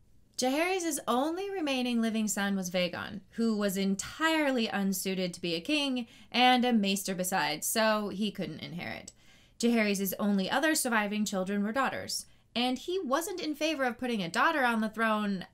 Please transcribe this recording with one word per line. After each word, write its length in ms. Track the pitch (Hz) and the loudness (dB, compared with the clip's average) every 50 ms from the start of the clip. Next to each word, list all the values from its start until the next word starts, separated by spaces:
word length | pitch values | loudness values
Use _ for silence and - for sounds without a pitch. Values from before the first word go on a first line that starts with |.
| - _ - - - _ _ | -20 _ -20 -20 -20 _ _
Jaehaerys' 600 | - 247 254 269 302 339 359 381 370 339 330 277 294 - | 0 0 2 2 2 2 2 0 0 0 -2 -2 -2 0
only 420 | - 240 247 277 320 339 370 392 403 | 0 2 2 2 0 0 -2 -4 -4
remaining 520 | 392 381 311 285 269 254 247 247 240 226 226 | -4 -2 -2 0 0 0 0 0 2 2 2
living 240 | 226 214 226 214 | 2 0 0 0
son 300 | 214 - 208 196 202 196 | 0 0 0 0 0 2
was 120 | 190 185 180 | 0 -2 -2
Vaegon, 520 | 175 185 180 175 175 110 98 - - 190 - - - | 0 0 0 0 -2 -4 -8 -8 -8 -12 -14 -10 -4
who 240 | - 226 226 220 | 0 0 2 2
was 200 | 208 208 202 180 | 2 2 0 2
entirely 920 | 196 196 196 196 196 - - - - 311 320 320 311 302 277 262 240 233 | 2 2 2 0 0 -2 -8 -6 -2 0 2 2 4 2 2 2 2 0
unsuited 640 | 214 - 196 196 196 190 190 - 190 190 185 185 180 180 | 0 0 0 0 0 0 -2 -2 -2 -2 0 -2 -4 -4
to 80 | - | -4
be 140 | - 175 165 | -4 -2 -2
a 60 | 170 | -2
king 480 | 170 - 302 294 285 277 254 254 233 - - - - - | -2 -2 -2 0 0 0 -2 -4 -4 -8 -12 -20 -14 -4
and 340 | - 233 247 254 254 247 233 | 0 4 6 6 6 6 4
a 80 | 247 247 | 4 4
maester 420 | 220 202 196 196 196 - - 196 | 4 4 2 0 0 -2 -4 -4
besides, 520 | 175 180 180 196 175 151 147 151 156 - | -4 -2 -2 0 0 0 0 -2 -2 -4
so 420 | - - 233 220 220 214 214 208 196 | -2 0 2 4 4 2 2 0 -4
he 240 | - 185 220 202 - | -4 -2 -4 -4 -2
couldn't 280 | - 180 151 156 - | -4 -6 -6 -8 -10
inherit. 520 | - 143 160 175 - 110 - - - - - _ - - - - - - _ - | -10 -10 -10 -8 -8 -8 -8 -10 -14 -16 -20 _ -20 -20 -20 -20 -20 -20 _ 0
Jaehaerys' 520 | - 233 240 233 214 208 202 190 202 190 202 - | 2 2 4 4 4 2 2 0 0 -2 -2 0
only 320 | 208 202 208 196 190 - | 0 2 2 2 2 2
other 240 | - 277 302 311 320 | 0 2 2 2 2
surviving 500 | 311 - 247 226 214 208 202 208 214 214 | 2 0 0 0 0 0 0 0 -2 -2
children 380 | - 208 190 185 180 202 208 202 | -2 0 -2 -2 -2 -2 -2 -2
were 100 | 214 226 | 0 0
daughters, 540 | 269 254 220 - 95 - 185 - - - - - - _ _ - | 0 0 0 -2 -4 -6 -6 -6 -8 -8 -10 -18 -20 _ _ -4
and 240 | 233 247 254 254 254 | -2 -2 -2 -2 -4
he 200 | - - 359 392 | -4 -4 -4 -4
wasn't 420 | 370 240 262 311 330 415 381 330 | -2 0 0 0 -2 -2 -6 -6
in 140 | 330 311 294 | -4 -4 -4
favor 300 | - 311 320 311 269 269 | -2 0 0 0 0 0
of 120 | 247 233 | -2 -2
putting 260 | - 254 240 233 208 180 | -2 -4 -2 -2 -2 -2
a 60 | 165 | -2
daughter 360 | 175 226 269 330 320 294 254 | 0 2 2 2 2 2 2
on 160 | 240 233 220 | 2 2 2
the 80 | 220 214 | 0 -2
throne 580 | 214 214 226 220 214 214 214 202 196 180 175 - | -2 0 0 2 2 2 0 -2 -2 -4 -6 -6